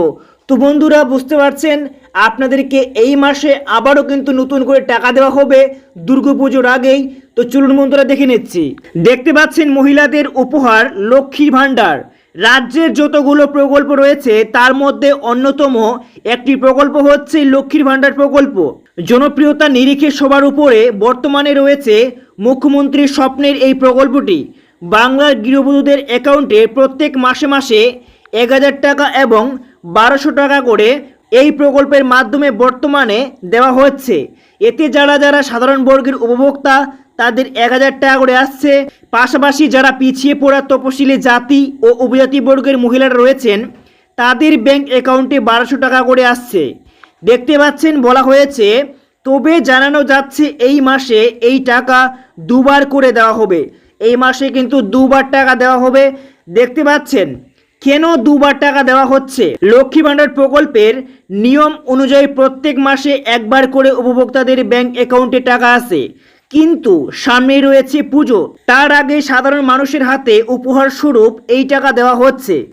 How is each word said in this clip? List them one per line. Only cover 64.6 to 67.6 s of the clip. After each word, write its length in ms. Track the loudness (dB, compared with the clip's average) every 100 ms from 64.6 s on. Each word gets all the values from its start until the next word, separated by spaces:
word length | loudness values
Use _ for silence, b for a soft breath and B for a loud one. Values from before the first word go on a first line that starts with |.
ব্যাংক 260 | 0 -2 -2 -4
অ্যাকাউন্টে 440 | 0 0 0 -2
টাকা 280 | 0 0 2
আসে, 360 | 0 0 -4 -4 -12 b b b
কিন্তু 580 | 0 0 0 0 0 -2
সামনেই 480 | -6 -2 0 2 2